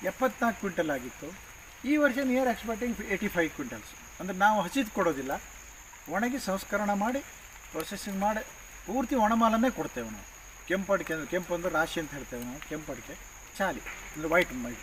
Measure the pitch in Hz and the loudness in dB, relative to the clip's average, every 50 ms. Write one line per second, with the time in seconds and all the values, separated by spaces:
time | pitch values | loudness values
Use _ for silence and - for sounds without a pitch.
0 | - 185 190 - 262 254 208 - 240 233 202 - - 196 170 170 165 156 143 131 | -2 -2 0 2 2 2 2 2 2 2 2 0 -4 -2 0 0 0 0 0 -2
1 | 123 123 - - - 190 190 - - - - - - - - - - 247 294 302 | -2 -8 -10 -10 -12 -12 -12 -12 -16 -18 -18 -18 -18 -18 -16 -8 0 2 4 6
2 | 294 277 226 262 277 262 247 254 269 254 226 - - 226 226 202 240 247 226 185 | 6 6 4 4 2 4 4 4 4 4 2 0 -2 -4 -2 -2 -2 -2 -2 -4
3 | 214 226 196 185 214 196 - 180 165 151 - - 139 117 120 107 - - - - | -2 -2 0 0 0 0 2 2 2 2 0 -4 -6 -6 -6 -10 -12 -14 -16 -16
4 | - - - - 190 185 196 185 196 214 214 208 180 - - 269 254 208 - 220 | -18 -18 -12 -8 -6 -4 2 6 6 6 6 6 2 2 2 0 0 2 2 4
5 | 185 170 151 135 135 135 147 196 - - - - - - - - - - - - | 4 4 4 2 -2 -2 -2 -4 -4 -12 -16 -18 -18 -18 -18 -20 -20 -20 -20 -16
6 | - - 160 196 226 247 254 262 - - 190 190 - - 202 202 214 202 202 196 | -8 -2 0 2 2 2 0 -2 0 0 -2 -2 -2 -2 0 0 2 2 2 2
7 | 208 233 254 277 285 - - - - - - - - - - 160 160 - 208 190 | 2 2 0 0 -4 -6 -16 -18 -18 -18 -18 -18 -16 -10 -8 -6 -6 -6 -6 -6
8 | - 208 196 190 196 208 220 214 - - - - - - - - - - 208 254 | -6 -4 -2 2 2 2 2 0 -4 -6 -14 -18 -18 -18 -18 -14 -8 -2 0 0
9 | 262 226 294 254 214 208 226 226 233 226 220 226 233 262 - - - - - 127 | 0 2 4 6 6 6 6 6 6 6 6 6 4 4 2 0 -4 -4 -4 -6
10 | 117 110 107 101 - - - - - - - - - - 170 190 190 190 196 185 | -8 -8 -8 -12 -12 -16 -18 -18 -18 -18 -18 -18 -2 0 0 0 4 2 2 2
11 | 165 - 160 160 147 - 165 185 175 - 175 170 170 185 160 156 165 160 - 170 | 2 -2 -2 -2 -2 -2 -2 -2 0 0 -2 0 0 2 2 2 2 2 0 -4
12 | 156 143 143 143 - - - 120 120 123 127 147 - - 156 151 151 - - - | -4 -4 -6 -10 -8 -8 -8 -8 -6 -8 -8 -10 -8 -8 -8 -8 -6 -8 -8 -8
13 | - - - - - - - - - - - - 196 185 147 107 - - - - | -8 -12 -14 -14 -14 -16 -18 -18 -18 -16 -4 0 0 0 0 -4 -8 -10 -10 -10
14 | - - - 151 156 165 165 180 175 - 127 127 120 120 117 110 | -12 -10 -8 -4 0 4 6 6 6 4 0 -6 -6 -6 -6 -8